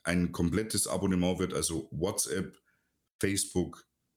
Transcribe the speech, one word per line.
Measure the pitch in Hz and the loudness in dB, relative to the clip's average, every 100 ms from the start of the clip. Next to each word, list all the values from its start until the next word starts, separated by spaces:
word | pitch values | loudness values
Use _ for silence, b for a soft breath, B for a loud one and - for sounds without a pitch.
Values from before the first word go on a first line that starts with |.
ein | - 90 85 | 0 2 2
komplettes | - 85 95 110 110 - | 2 2 2 0 -2 0
Abonnement | 92 95 90 90 87 | 0 2 2 2 2
wird, | 92 | 0
also | 71 80 82 - | 0 -2 -4 -6
WhatsApp, | 73 92 - - 92 - - _ _ _ _ _ - | -2 -2 -2 -2 -2 -4 -10 _ _ _ _ _ -2
Facebook, | 98 98 - 90 85 - - _ _ | 0 0 0 0 -2 -6 -20 _ _